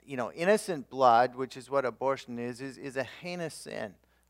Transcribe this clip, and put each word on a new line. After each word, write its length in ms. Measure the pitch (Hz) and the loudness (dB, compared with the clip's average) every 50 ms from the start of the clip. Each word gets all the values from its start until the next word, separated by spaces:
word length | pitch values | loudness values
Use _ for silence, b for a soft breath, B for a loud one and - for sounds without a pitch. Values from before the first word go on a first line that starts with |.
| _ | _
you 120 | - 139 | -10 -6
know, 160 | 123 117 95 | -4 -4 -4
innocent 580 | 80 156 170 185 214 214 - - 175 143 120 - | -4 -2 2 2 2 2 2 -4 -6 -6 -8 -6
blood, 460 | 127 131 131 123 117 117 127 127 123 | 0 6 8 8 8 8 6 4 2
which 200 | 127 131 123 - | -4 -8 -8 -8
is 140 | 135 120 120 | -14 -8 -2
what 140 | 135 139 127 | 0 0 0
abortion 560 | 120 110 - 131 135 135 127 - - 120 120 | 0 -2 -2 -2 -2 -2 -2 -6 -10 -8 -8
is, 200 | 120 120 123 113 | -8 -8 -8 -10
is, 180 | 135 135 120 101 | -12 -12 -12 -12
is 180 | 131 143 123 | -12 -8 -6
a 80 | 135 123 | -6 -6
heinous 500 | - - - 165 175 180 180 165 151 - | -6 -8 -14 -12 -10 -8 -8 -8 -8 -8
sin. 400 | - - - - - 110 101 - _ _ _ _ _ _ | -12 -14 -10 -10 -8 -8 -10 -12 _ _ _ _ _ _